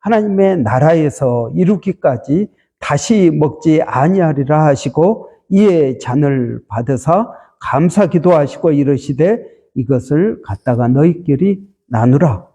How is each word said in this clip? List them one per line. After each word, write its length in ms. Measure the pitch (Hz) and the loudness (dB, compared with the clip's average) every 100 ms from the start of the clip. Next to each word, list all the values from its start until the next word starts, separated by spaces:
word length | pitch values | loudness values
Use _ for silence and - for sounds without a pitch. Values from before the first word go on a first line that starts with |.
하나님의 600 | 208 226 214 196 190 180 | 0 0 0 0 2 2
나라에서 880 | 110 127 151 165 151 - 131 120 113 | 0 2 4 4 0 -2 -2 -2 -4
이루기까지 960 | 151 180 208 - - 160 123 - 156 208 _ _ _ | 0 0 0 -4 -2 -2 -2 -2 -2 -2 _ _ _
다시 500 | - 143 - 220 175 | -4 -4 0 2 2
먹지 500 | 151 151 - 165 156 | 2 -2 -2 0 0
아니하리라." 800 | - 127 151 190 165 139 131 151 | 0 0 0 2 0 -2 0 2
하시고, 640 | 156 139 139 123 175 220 - _ _ | 2 0 -2 0 0 0 -8 _ _
이에 480 | 196 208 175 139 127 | 2 4 2 0 -2
잔을 640 | - 135 143 135 120 117 _ | -4 -2 0 0 -4 -6 _
받으사 640 | 113 120 131 156 175 240 - - _ | -8 -4 -4 0 0 -2 -10 -20 _
감사 460 | - 135 170 202 196 | -4 0 0 2 0
기도하시고 680 | 175 180 165 143 - 170 | 2 2 2 0 -2 -2
이르시되, 720 | 143 139 139 - 127 170 233 - _ _ - | 0 0 -2 -4 -2 0 0 -6 _ _ -8
"이것을 680 | 123 131 127 147 202 - | -2 -2 -2 -2 -2 -4
갖다가 460 | - 101 - 120 120 | -10 -8 -4 -2 0
너희끼리 760 | 131 160 170 175 139 196 196 - _ _ | 2 2 0 -4 -2 0 -2 -8 _ _
나누라. 640 | - 120 139 175 101 - | 0 2 4 2 -2 -8